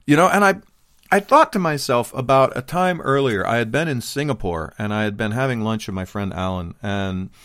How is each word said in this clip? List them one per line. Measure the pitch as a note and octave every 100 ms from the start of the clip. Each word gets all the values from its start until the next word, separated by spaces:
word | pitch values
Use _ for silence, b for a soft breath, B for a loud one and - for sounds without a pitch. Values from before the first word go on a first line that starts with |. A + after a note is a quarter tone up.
You | - D3
know, | F3+
and | F#3
I, | G3 G3 - _ _ _ -
I | G3
thought | G3+ C#4+ B3+
to | G#3
myself | E3+ D3 - A#2+ A#2
about | - B2+ C3+ C3 -
a |
time | - F3 F#3 F3+
earlier. | - C#3 C3+ G2+ F#2
I | A#2
had | A2+
been | C3+ E3
in | B2+
Singapore, | - C#3 D3 C3+ F#2+ E2 D#2 -
and | G#2+
I | G#2+
had | G#2+ G2+
been | G#2+
having | A2+ C3+ A#2+
lunch | A2 A2 -
with |
my | F#2+ F#2
friend | G#2 G2
Alan, | F2+ F#2 F#2 F2 -
and | G#2 G2+ F#2+ F#2 F#2+ b